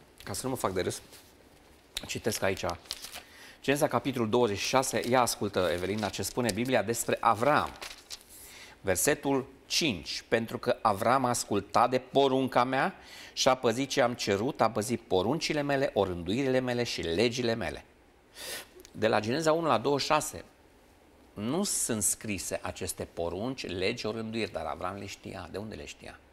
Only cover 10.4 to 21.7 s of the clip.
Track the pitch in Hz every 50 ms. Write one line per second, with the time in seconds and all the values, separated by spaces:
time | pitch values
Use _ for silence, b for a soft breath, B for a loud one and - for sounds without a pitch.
10.4 | 113 110 - 117 - - 120 - - 110 104 95 110 113 123 139 131 123 120 117
11.4 | - - 107 101 98 - - 107 113 127 127 127 - - - 139 139 139 131 131
12.4 | 135 123 - 135 123 127 131 131 147 185 190 B B B B B B B B -
13.4 | - 139 127 - - 123 110 120 139 135 - 143 131 120 123 - - - 101 98
14.4 | 104 131 160 - 120 110 117 113 104 113 120 113 - - - 95 - 107 143 165
15.4 | - - 160 151 143 143 143 135 135 139 - 110 98 - 90 87 85 82 - 123
16.4 | 143 131 131 131 127 127 123 120 120 113 - - 85 82 82 87 113 123 120 123
17.4 | 123 117 117 117 101 80 71 - - - - _ _ _ _ _ _ _ B B
18.4 | B B B B B B - - - - - - 104 110 117 110 107 107 120 151
19.4 | 165 156 151 165 170 156 131 110 117 135 143 139 - - 156 151 143 - - 82
20.4 | - - - _ _ - - - - - - _ - - - - - - - -
21.4 | 104 113 135 175 208 202